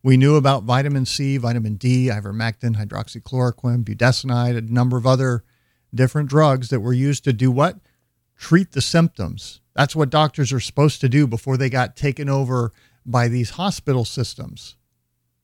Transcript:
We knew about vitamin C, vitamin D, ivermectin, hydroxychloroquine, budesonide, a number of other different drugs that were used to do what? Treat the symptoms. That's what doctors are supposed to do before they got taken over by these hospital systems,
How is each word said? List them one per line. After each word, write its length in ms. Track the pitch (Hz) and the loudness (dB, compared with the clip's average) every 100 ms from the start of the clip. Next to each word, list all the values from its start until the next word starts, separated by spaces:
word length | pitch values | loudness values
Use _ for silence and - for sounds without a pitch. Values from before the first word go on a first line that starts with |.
We 160 | 131 131 | 6 6
knew 200 | 135 151 | 6 4
about 280 | 139 135 | 4 0
vitamin 420 | 110 123 143 139 127 | 0 -2 0 -2 -2
C, 320 | - 139 139 | -4 -2 -2
vitamin 360 | 120 120 110 | -2 -2 -4
D, 340 | 104 123 127 127 | -2 0 2 2
ivermectin, 680 | 104 101 107 113 110 120 107 | -2 -6 -6 -6 -4 -4 -4
hydroxychloroquine, 1040 | 107 101 104 113 - 127 123 - 127 120 | -4 -8 -10 -14 -8 -2 -2 -2 -2 -2
budesonide, 720 | 107 104 120 127 135 120 120 120 | -2 0 2 2 -2 -2 0 -2
a 40 | |
number 380 | 113 120 123 127 | -2 0 0 0
of 80 | 120 | 2
other 360 | 131 131 120 - _ _ _ _ | 2 2 -2 -6 _ _ _ _
different 340 | 113 131 151 147 | 0 0 0 0
drugs 400 | 143 156 131 120 | 4 4 2 -2
that 120 | 131 | -4
were 120 | 104 | -2
used 320 | 127 139 143 | 0 0 0
to 80 | - | -2
do 180 | 113 131 | 2 2
what? 280 | 123 160 - _ _ _ _ _ _ | 2 0 -2 _ _ _ _ _ _
Treat 360 | - 170 196 | 0 2 2
the 100 | - | -2
symptoms. 800 | - 165 165 - 87 95 - - _ | 0 2 2 0 -8 -8 -16 -20 _
That's 220 | - 139 156 | -2 -2 0
what 140 | 143 | 0
doctors 420 | 151 151 - 127 | 2 0 0 -2
are 80 | 131 | -2
supposed 400 | - - 147 - | -4 2 2 2
to 80 | 131 | 0
do 180 | 131 143 | 2 2
before 300 | 113 - 131 | -2 -4 -2
they 140 | 131 | -2
got 260 | 127 123 - | -2 -4 -4
taken 320 | 143 139 143 | -4 -4 -2
over 460 | 135 131 127 117 _ _ _ - | -2 -2 -2 -4 _ _ _ -4
by 220 | 123 120 | 0 0
these 220 | 123 117 | 0 -4
hospital 540 | - 190 - - 127 | -4 -6 -4 -2 -2
systems, 720 | 113 - 117 - - - - - _ _ _ _ _ _ | -2 -6 -8 -8 -16 -16 -20 -20 _ _ _ _ _ _